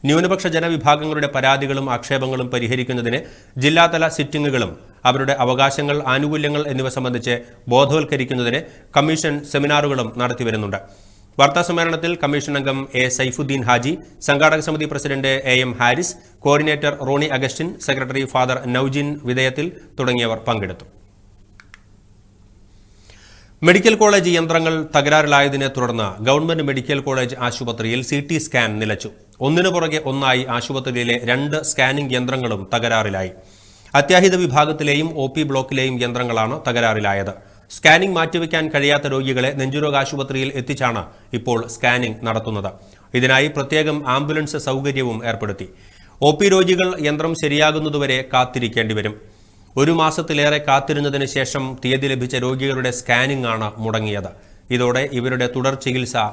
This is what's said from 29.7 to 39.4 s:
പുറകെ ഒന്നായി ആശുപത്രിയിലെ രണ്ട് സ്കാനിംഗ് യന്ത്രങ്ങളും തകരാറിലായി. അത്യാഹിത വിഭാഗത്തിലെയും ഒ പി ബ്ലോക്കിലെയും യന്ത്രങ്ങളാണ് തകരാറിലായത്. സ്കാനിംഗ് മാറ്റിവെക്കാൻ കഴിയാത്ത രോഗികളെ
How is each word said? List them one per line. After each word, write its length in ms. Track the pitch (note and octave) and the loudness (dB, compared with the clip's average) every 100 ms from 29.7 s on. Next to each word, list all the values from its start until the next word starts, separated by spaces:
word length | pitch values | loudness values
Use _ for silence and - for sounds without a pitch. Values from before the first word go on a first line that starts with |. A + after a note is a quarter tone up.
| E3+ | 0
പുറകെ 260 | D#3+ D#3 C3+ | -2 -2 -4
ഒന്നായി 340 | C3+ C3+ B2+ B2+ A#2+ | -2 2 2 0 -4
ആശുപത്രിയിലെ 640 | - C3+ C3 B2 A#2+ A#2 A#2 | -4 -6 -4 -4 -2 -2 0
രണ്ട് 260 | B2+ D3 D3+ - | -2 0 -4 -4
സ്കാനിംഗ് 440 | - C3 C#3 C#3+ B2+ | 0 0 0 -2 -2
യന്ത്രങ്ങളും 460 | B2 C3 A#2+ G#2 F#2+ | -2 -2 -2 -4 -2
തകരാറിലായി. 580 | A#2+ A#2 A2+ G#2+ F#2+ F#2 - - - - - - C#3 | -2 0 0 0 -4 -6 -10 -20 -20 -20 -20 0 2
അത്യാഹിത 360 | E3 F3+ F#3+ F3+ F3 | 6 6 6 4 2
വിഭാഗത്തിലെയും 680 | C#3 D3+ D3+ D3 C#3+ D#3+ D#3 | 2 0 0 0 0 -2 -4
ഒ 40 | C3+ D#3 | -4 -2
പി 80 | D3 | -2
ബ്ലോക്കിലെയും 440 | C3+ C3 C3+ C3 B2+ A#2+ | -2 -2 -2 -2 -2 -2
യന്ത്രങ്ങളാണ് 560 | A#2+ B2 A2+ A2 D3+ C3+ | -2 -2 0 0 -2 -2
തകരാറിലായത്. 680 | A#2+ A#2 G#2+ G#2 G2 G2 F#2+ - - _ - | 2 2 2 0 -2 -4 -8 -18 -20 _ 2
സ്കാനിംഗ് 400 | D#3 E3 F#3+ F3 | 6 6 4 0
മാറ്റിവെക്കാൻ 480 | E3 F3 E3 D#3+ D#3 | 0 -2 -2 -2 0
കഴിയാത്ത 340 | D3+ C#3+ D3 C#3+ | 0 2 2 0
രോഗികളെ 360 | C3+ C3+ B2+ | -2 -2 0